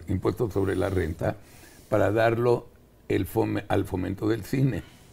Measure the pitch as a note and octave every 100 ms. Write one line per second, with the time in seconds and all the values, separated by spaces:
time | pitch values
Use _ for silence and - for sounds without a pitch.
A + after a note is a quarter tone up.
0 | - F#2+ A2 G2+ A#2 G2 G2 F2+ F#2+ F#2
1 | E2 - G2 - - - - - - G#2+
2 | G2+ G#2+ A2+ A2+ A#2+ A#2+ - - - -
3 | - G#2 F#2+ A2 A2 G#2 G2+ G2+ G2 F#2+
4 | F#2 G2 G#2+ A2 F#2+ C#3 C3+ G2 - -
5 | -